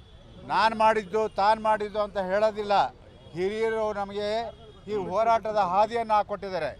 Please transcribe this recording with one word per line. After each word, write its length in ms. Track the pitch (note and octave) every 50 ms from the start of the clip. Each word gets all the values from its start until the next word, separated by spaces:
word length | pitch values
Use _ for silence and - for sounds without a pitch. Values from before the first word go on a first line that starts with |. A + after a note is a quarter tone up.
| - - - - - - - - - C3 D3+
ನಾನು 220 | F#3 G#3+ A3+ A3+ A3 A3
ಮಾಡಿದ್ದು, 400 | A3 A3 A3 G3+ F3 G#3 A3 A3 G#3 - G3+
ತಾನು 200 | F#3+ G#3+ A3 A3 G#3+ A3
ಮಾಡಿದ್ದು 320 | G#3+ G#3 G#3 G#3 F#3+ G#3+ G#3
ಅಂತ 120 | G#3 - G3+ F#3 F#3
ಹೇಳೋದಿಲ್ಲ. 440 | F#3+ G#3 A3 A3 G3+ G#3+ G#3 G#3 G3+ F#3+ C#3+ A#2+ - - - - - - - - -
ಹಿರಿಯರು 500 | E3 F#3 G3 G#3+ A3 A3+ A3+ A3 A3 G#3+ G#3+ G#3 G3+
ನಮಗೆ 280 | G3+ G3 G3+ G3+ G#3 G#3 G#3+ A3+ A#3 G#3+ - - - G#3+ - - - F#3+
ಈ 60 | G#3+ G#3 F3+ E3+
ಹೋರಾಟದ 500 | F#3 G#3 A3+ A3+ A3+ A3+ G3 A3 G#3 G#3+ F#3+ F3 F3+
ಹಾದಿಯನ್ನು 400 | G3+ A3 G#3+ A#3 A#3 A3+ A3 G#3+
ಹಾಕ್ಕೊಟ್ಟಿದ್ದಾರೆ. 560 | G#3 G3 - G#3 F3+ G3 G3 F#3 E3+ D#3 B2+ G2+